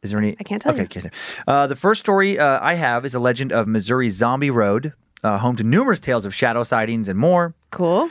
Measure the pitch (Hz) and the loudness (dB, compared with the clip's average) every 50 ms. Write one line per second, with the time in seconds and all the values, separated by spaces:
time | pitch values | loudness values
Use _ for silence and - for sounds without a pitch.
0 | - - - 107 107 104 - - 196 - 202 214 - 120 - - 95 - - 95 | -8 -4 -2 0 0 -2 -2 -6 -8 -8 -8 -2 -2 -2 0 0 -4 -6 -8 -12
1 | 82 - - - - - - - - - 135 139 143 135 139 131 - 196 220 - | -12 -12 -14 -14 -14 -14 -14 -6 -2 0 2 2 2 0 -2 -2 0 0 0 0
2 | - 208 196 196 190 196 196 - 151 139 135 - - 147 175 170 156 127 117 123 | 0 0 2 2 2 2 2 2 2 2 2 2 0 0 0 0 0 0 0 -2
3 | 131 139 123 127 120 123 120 123 139 131 - 117 107 107 110 110 92 107 127 131 | -2 -4 -4 0 0 0 0 0 -2 0 0 0 0 2 0 0 0 0 0 0
4 | 127 113 95 90 120 120 127 135 143 143 127 117 107 101 101 113 135 151 - _ | 0 0 0 0 0 0 2 0 0 0 2 2 2 2 2 0 -2 -6 -10 _
5 | _ _ _ - - 110 104 98 110 123 123 110 110 113 131 202 269 269 196 - | _ _ _ -4 -2 0 0 0 0 -2 0 0 0 2 2 4 4 2 0 -2
6 | - 135 127 117 98 101 98 - 131 120 113 120 117 - 127 117 110 113 117 113 | 0 -2 -2 0 -2 -4 -2 0 0 0 2 0 0 0 0 0 0 0 -2 -4
7 | 107 98 92 101 127 170 180 175 170 170 165 _ _ _ - - 180 165 175 214 | -2 -2 -2 2 2 4 4 4 2 0 -4 _ _ _ -6 -2 0 2 2 2
8 | 320 330 | 0 -2